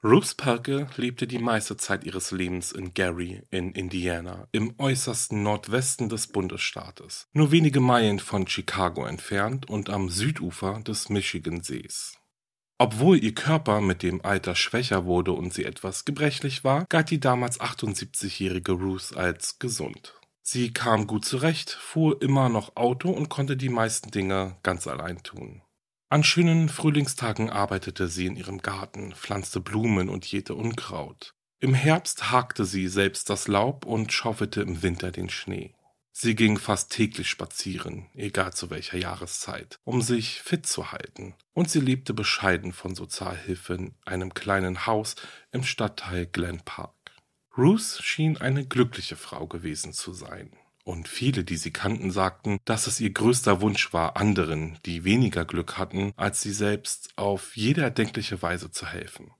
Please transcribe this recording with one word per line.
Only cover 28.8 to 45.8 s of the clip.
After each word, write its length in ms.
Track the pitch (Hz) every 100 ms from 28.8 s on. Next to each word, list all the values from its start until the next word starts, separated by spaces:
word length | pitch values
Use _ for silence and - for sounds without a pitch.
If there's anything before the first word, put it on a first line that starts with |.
| 98 101 101
pflanzte 460 | - - 101 95 -
Blumen 500 | 92 107 113 101 92
und 160 | 95 90
jähte 300 | 101 - -
Unkraut. 800 | 113 117 - - 71 - - _ _ _
Im 160 | 131 131
Herbst 560 | 139 160 - - -
hakte 340 | 127 123 - 135
sie 220 | 95 92
selbst 420 | 95 98 - -
das 180 | 101 -
Laub 380 | 101 117 143 -
und 260 | 113 110
schaufelte 500 | - 117 110 107 -
im 200 | 98 85
Winter 300 | 90 85 92
den 180 | 90 92
Schnee. 460 | - - 95 - _ _ _ _
Sie 220 | - 117
ging 240 | 110 113 104
fast 340 | - 101 -
täglich 380 | - 107 - -
spazieren, 800 | - - - - 92 - - - -
egal 380 | 104 95 92
zu 180 | - 87
welcher 260 | 76 - 90
Jahreszeit, 800 | 90 87 87 - - - - -
um 180 | - 123
sich 400 | 113 120 110 -
fit 240 | - 175 -
zu 260 | - 85
halten. 440 | - - - 95 - _
Und 160 | - 165
sie 100 | 165
lebte 360 | 131 131 - 113
bescheiden 580 | 104 - 98 87 95
von 220 | 87 92 92
Sozialhilfe 800 | 90 - 92 90 - 90 - 90
in 180 | 92 -
einem 300 | - 90 92
kleinen 540 | - 104 98 92 90 -
Haus 280 | 110 107 - - - _
im 120 | 123
Stadtteil 600 | 127 -